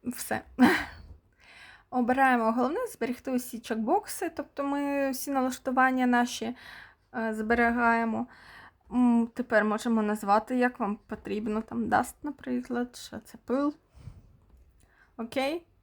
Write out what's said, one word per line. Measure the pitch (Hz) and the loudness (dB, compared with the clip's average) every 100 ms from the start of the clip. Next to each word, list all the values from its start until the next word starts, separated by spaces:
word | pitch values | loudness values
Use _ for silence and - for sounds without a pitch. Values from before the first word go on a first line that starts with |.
Все. | - - - 214 - - | -8 -8 -6 -8 -8 4
<laughs> | 254 349 - - - - _ _ - - - - _ | 4 4 -2 -14 -20 -20 _ _ -20 -20 -20 -20 _
Обираємо | 254 240 254 262 247 220 | -2 2 4 4 4 2
головне, | 233 254 349 494 | 2 0 -2 -6
зберегти | - 233 247 - | -4 -6 -6 -2
усі | 254 - 226 | -4 -4 -12
чекбокси, | - 226 220 370 - - 349 330 | -6 -4 0 0 -2 -6 -6 -6
тобто | 294 - | -10 -6
ми | 277 285 285 285 269 | -4 -2 -2 0 -2
всі | 262 - | -4 -2
налаштування | 277 254 254 - 254 262 262 254 | 0 0 -2 -2 2 2 4 4
наші, | 247 240 - 226 247 - - - _ _ | 4 2 -2 -8 -8 -14 -20 -20 _ _
е, | - 226 | -6 -4
зберігаємо. | 220 214 233 233 240 233 233 233 220 247 - - - - _ _ | -4 0 2 2 4 2 2 0 -2 -6 -10 -20 -20 -20 _ _
М, | 247 247 233 226 | 2 4 4 2
тепер | - 247 220 | -4 0 2
можемо | 208 214 240 226 | 2 0 0 2
назвати, | 214 214 202 202 220 254 | 2 -2 2 2 4 0
як | 247 247 | 0 0
вам | 214 208 _ | -4 -4 _
потрібно, | 214 - 202 220 214 | -12 -6 -6 -2 -4
там, | 220 233 | -4 -4
dust, | 226 220 247 - | 2 2 2 -6
наприклад, | 294 285 - 247 247 240 247 - | -10 -10 -6 -6 -4 -6 -6 -10
що | - 208 | -14 -14
це | - - _ | -16 -20 _
пил. | 247 294 294 _ - - - - _ _ - _ _ _ _ _ - | 0 0 -4 _ -20 -20 -20 -20 _ _ -20 _ _ _ _ _ -12
Окей. | 233 269 269 339 _ _ | -6 -2 -2 -4 _ _